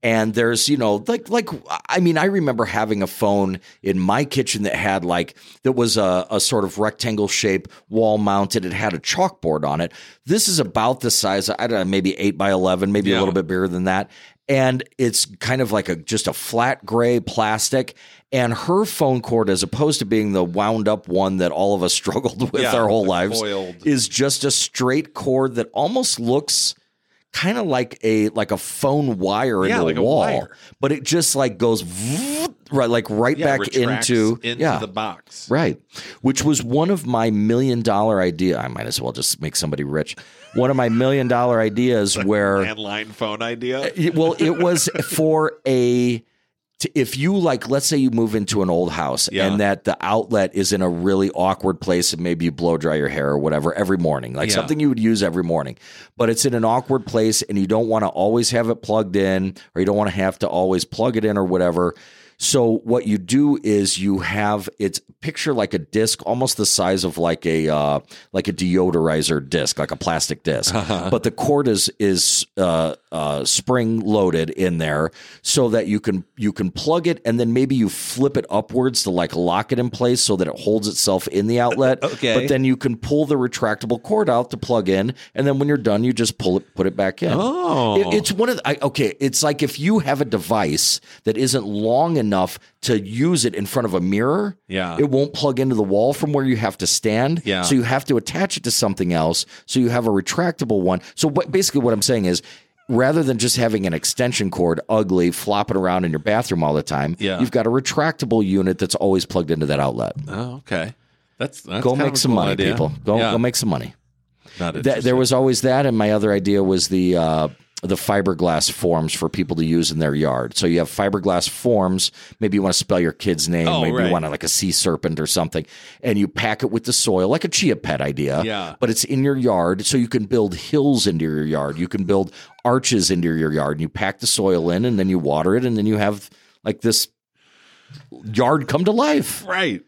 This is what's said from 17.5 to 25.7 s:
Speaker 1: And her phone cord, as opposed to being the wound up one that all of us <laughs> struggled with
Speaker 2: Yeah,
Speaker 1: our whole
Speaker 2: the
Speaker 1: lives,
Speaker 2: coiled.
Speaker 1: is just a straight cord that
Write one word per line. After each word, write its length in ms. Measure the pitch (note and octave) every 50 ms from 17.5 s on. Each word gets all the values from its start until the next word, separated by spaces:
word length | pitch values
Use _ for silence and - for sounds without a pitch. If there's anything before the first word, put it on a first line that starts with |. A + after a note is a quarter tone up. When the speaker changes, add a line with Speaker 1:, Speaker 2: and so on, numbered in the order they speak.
| G#2+ G#2+ - - - C3 B2+ - - _ - - - - _ _
Speaker 1:
And 220 | - C3 B2 A#2 A#2
her 320 | - - - F3 G3 A3
phone 360 | - - - D#3+ C#3 C3 B2
cord, 300 | A2 - B2 A#2 A2 G2
as 100 | F#2+ F2
opposed 380 | F#2+ F2 - A#2+ D3+ D3+ D3 -
to 60 | C3
being 260 | G2 A2+ A2 G#2+ G#2
the 120 | G2 F#2 F2+
wound 440 | F2+ F2 G2 G2+ G#2+ A2+ A2 G#2+ G#2
up 200 | G#2+ F#2 - -
one 300 | F2 F#2 G2 F#2+ F#2+ F#2
that 140 | F2+ F2
all 240 | D2 D#2+ F#2+ G2+ G2+
of 80 | F#2+ F2
us 100 | F2+ -
<laughs> 80 | -
struggled 500 | - G2 - B2+ - B2 - G2 B2+ -
with 120 | - C3+ B2+
Speaker 2:
Yeah, 120 | A#2+ A2
Speaker 1:
our 120 | B2 A2+ G#2
whole 160 | G#2 A2+ G2+
Speaker 2:
the 60 | F#2
Speaker 1:
lives, 300 | F#2 F2 F2+ G2+ A#2 A2+
Speaker 2:
coiled. 460 | A2 G#2 G2+ G2 F#2+ F2+ F2 E2+ E2
Speaker 1:
is 220 | D#3 D3 C3 A2+ -
just 340 | - - C3 C#3 C#3 - -
a 40 | C#3+
straight 640 | C3+ - - - _ - C3 B2+ C3 D3+ D#3 - _
cord 420 | - - C#3 C3 C3 C3+ C3+ A#2+
that 140 | A#2+ A2 -